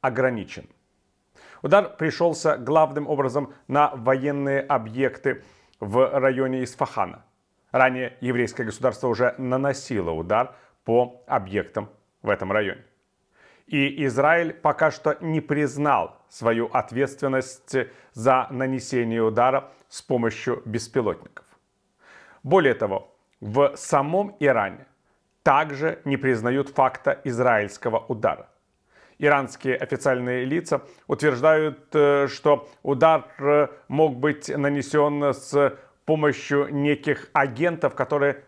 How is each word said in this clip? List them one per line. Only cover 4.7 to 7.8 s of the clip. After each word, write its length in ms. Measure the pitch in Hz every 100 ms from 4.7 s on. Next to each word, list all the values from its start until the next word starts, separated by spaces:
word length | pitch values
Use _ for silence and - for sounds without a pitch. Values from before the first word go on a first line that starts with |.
| 135 110 120 135 - 139 - - _ _ -
в 300 | 104 117 131 139
районе 420 | 131 127 131 131
Исфахана. 600 | 127 - 143 113 90 - _ _ _ _ _
Ранее 460 | 127